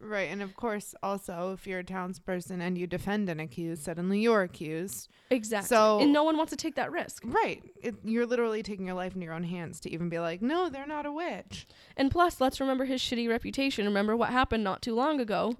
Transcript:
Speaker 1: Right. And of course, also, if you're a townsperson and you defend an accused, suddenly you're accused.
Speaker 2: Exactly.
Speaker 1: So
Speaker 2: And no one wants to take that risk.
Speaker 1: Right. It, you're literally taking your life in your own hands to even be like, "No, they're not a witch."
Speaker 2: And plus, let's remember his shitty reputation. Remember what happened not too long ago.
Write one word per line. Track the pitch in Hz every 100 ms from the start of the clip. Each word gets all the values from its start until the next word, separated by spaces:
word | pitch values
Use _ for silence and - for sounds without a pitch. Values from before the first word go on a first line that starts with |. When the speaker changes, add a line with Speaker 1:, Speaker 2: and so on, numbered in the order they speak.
Speaker 1:
Right. | 214 208 170
And | 196
of | 196 196
course, | 240 208 - -
also, | 196 196 - 175 180
if | 190
you're | - 185
a |
townsperson | 180 185 185 190 - 180 170 185
and | 175 180
you | 175
defend | 180 190 208 196
an | 156
accused, | 160 - 165 165
suddenly | 147 170 180 202
you're | 226 220
accused. | 180 - 151 160 190 - - _ _
Speaker 2:
Exactly. | 254 214 220 190
Speaker 1:
So | 233 214 214
Speaker 2:
And | 285
no | 294
one | 311 311
wants | 311
to | -
take | 320
that | - 190
risk. | 339 - -
Speaker 1:
Right. | 226 349 370 156 - -
It, | 233 202
you're | 208 226 240
literally | 247 233 220
taking | 202 202 185
your | 185
life | 180
in | 185
your | 170
own | 165
hands | 175 180 165 -
to | -
even | 160 170
be | 165
like, | 170 175
"No, | 233 330 359
they're | 269 277
not | 302 294
a |
witch." | 294 349 196 - - - - - -
Speaker 2:
And | 269
plus, | 339 349 -
let's | 262 -
remember | 269 269
his | 262 262
shitty | - 240 233
reputation. | 233 196 208 269 262
Remember | 208 202 208 233
what | 226
happened | 247 262 226
not | 202 175
too | - 226
long | 277 294
ago. | 220 170 196 240